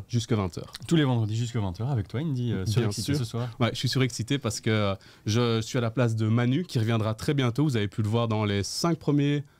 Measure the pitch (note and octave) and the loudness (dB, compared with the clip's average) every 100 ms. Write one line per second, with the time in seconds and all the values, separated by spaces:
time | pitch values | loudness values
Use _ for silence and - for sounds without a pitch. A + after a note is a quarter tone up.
0 | G2 A#2+ A2 A2 F#2+ - - - - E3 | -2 -2 0 0 0 -4 -12 -12 0 2
1 | C#3+ B2 G#2+ A2 A#2+ A#2+ G2+ F2 A2+ C#3 | 4 2 0 -2 -2 -2 -4 -4 -2 -2
2 | F#2+ A2+ D#3+ C3 A#2+ G2+ F#2 G#2+ A2 G2+ | -2 -4 -4 -2 -2 -2 0 0 0 -2
3 | G#2 C#3+ A#2 A#2 A#2+ - A#2 - C3 C3+ | -2 -2 -2 -4 -6 0 0 0 -2 0
4 | C3 - A2+ C#3 A2+ - - A2 G#2 F#2+ | 0 -2 -4 -2 -2 -4 0 2 2 -2
5 | - - - A2 A#2+ A2+ A2 C3+ A#2 A2+ | -8 -10 -2 2 2 2 0 -2 -2 2
6 | B2 A2+ A2 A2+ A#2+ C3+ F3+ C3 A2 A#2 | 0 2 2 2 2 0 0 0 2 2
7 | G#2+ A2 - D3 B2+ A2+ D3+ A#2+ G#2 - | 0 -2 -2 2 2 2 2 2 0 -2
8 | G#2+ A2+ A#2 A2 G#2+ G2+ G2 - F3 E3 | 0 2 2 2 2 0 0 -2 -2 -2
9 | - D3 C#3+ C#3+ C#3 _ | 0 2 2 0 -4 _